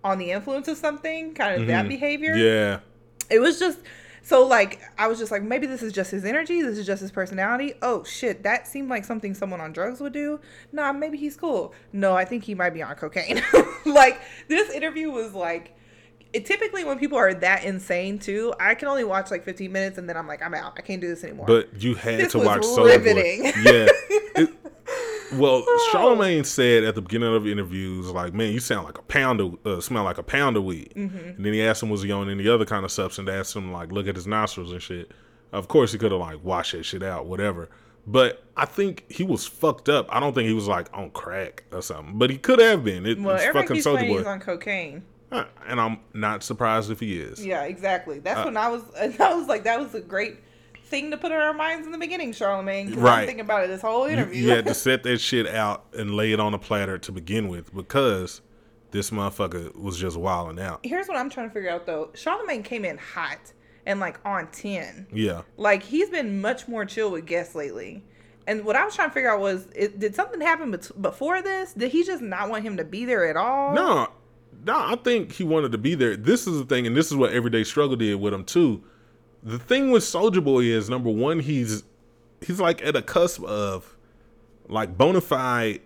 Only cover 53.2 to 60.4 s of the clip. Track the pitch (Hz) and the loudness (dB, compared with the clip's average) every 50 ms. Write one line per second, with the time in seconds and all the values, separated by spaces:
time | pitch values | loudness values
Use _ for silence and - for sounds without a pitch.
53.2 | - - - 226 214 208 214 202 185 185 190 190 226 220 220 240 262 294 311 - | 4 -2 -6 -8 -4 -2 0 0 0 -2 -4 -6 -4 -2 0 0 0 0 0 -2
54.2 | 208 190 359 - 240 - 120 - - - - - - 131 131 127 - 127 123 113 | -2 -4 -4 0 4 4 4 4 2 0 -4 0 0 0 0 0 0 -2 -2 0
55.2 | - - 131 120 110 - 104 110 107 104 101 - - _ - - 107 104 104 104 | 0 0 0 0 0 0 0 -2 0 -2 -2 -6 -10 _ -10 -8 -6 -4 -2 0
56.2 | 107 110 110 107 107 107 104 101 - - 110 104 98 95 95 90 - - 98 92 | 2 2 2 2 2 0 0 -4 -4 -2 -2 -2 0 -2 -4 -8 -8 -10 -12 -12
57.2 | 80 82 101 113 107 95 90 87 80 - - 98 92 _ - 139 139 123 104 92 | -6 -4 -2 -2 -2 -2 -6 -10 -12 -12 -14 -14 -12 _ 0 2 2 2 2 0
58.2 | 92 90 - - _ _ _ _ _ _ _ _ _ _ - 101 101 - 110 104 | -4 -6 -10 -16 _ _ _ _ _ _ _ _ _ _ -6 -6 -4 -4 -4 -4
59.2 | 101 101 - - 104 90 87 87 85 80 - - 95 98 90 85 92 92 82 85 | -4 -4 -2 -4 -6 -4 -4 -8 -10 -12 -14 -10 -10 -8 -6 -4 -6 -6 -4 -4
60.2 | 85 95 90 87 | -2 -2 -2 -2